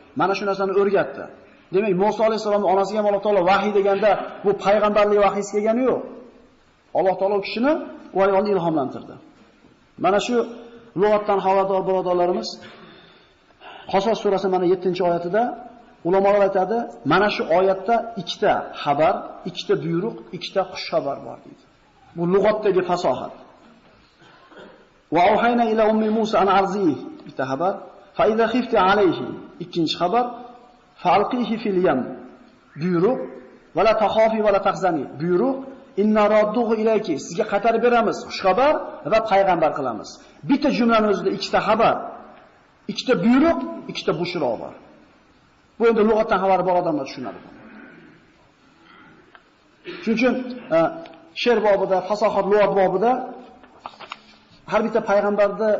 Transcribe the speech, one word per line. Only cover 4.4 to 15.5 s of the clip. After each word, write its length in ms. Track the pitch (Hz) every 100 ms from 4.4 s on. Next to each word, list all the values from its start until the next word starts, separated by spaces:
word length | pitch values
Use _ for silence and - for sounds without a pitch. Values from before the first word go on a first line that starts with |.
| 196
payg'ambarlik 680 | 196 190 208 208 208 208 208
vahiysi 320 | 196 202 196
kelgani 320 | 208 214 233
yo'q. 180 | 254 156 - - - - _ _ _ _ _
Alloh 220 | 135 185 180
taolo 200 | 190 202
u 60 |
kishini 320 | 190 220 262 320 - - -
u 40 | 190
ayolni 300 | 196 196 208
ilhomlantirdi. 640 | 190 165 156 123 117 - - - - _ _ _ _ _ -
Mana 220 | 175 392
shu 160 | - 240 226 - - - -
lug'atdan 460 | 160 208 214 208 196
xabardor 420 | 185 196 190 190
birodarlarimiz, 640 | 185 190 180 180 175 202 - - - - - - - - _ _ _ _ - - -
Qasas 320 | 190 208 208
surasi 280 | 202 190 190
mana 180 | 185 175
yettinchi 360 | 185 185 175
oyatida 380 | 180 170 175 202 247